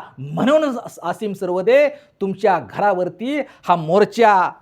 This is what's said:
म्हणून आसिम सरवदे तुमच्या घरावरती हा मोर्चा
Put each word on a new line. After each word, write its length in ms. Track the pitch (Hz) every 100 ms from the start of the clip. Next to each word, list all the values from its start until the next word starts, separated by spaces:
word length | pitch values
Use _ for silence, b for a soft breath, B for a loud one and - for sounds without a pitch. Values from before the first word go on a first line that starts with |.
| - -
म्हणून 460 | 143 160 208 311 302 240 160 -
आसिम 300 | 170 175 220
सरवदे 560 | 190 180 180 185 262 294 B B _
तुमच्या 380 | 196 190 208 175
घरावरती 840 | 127 - 208 185 180 175 240 294 - B
हा 140 | - 175
मोर्चा 760 | 156 185 202 220 226 196 165 -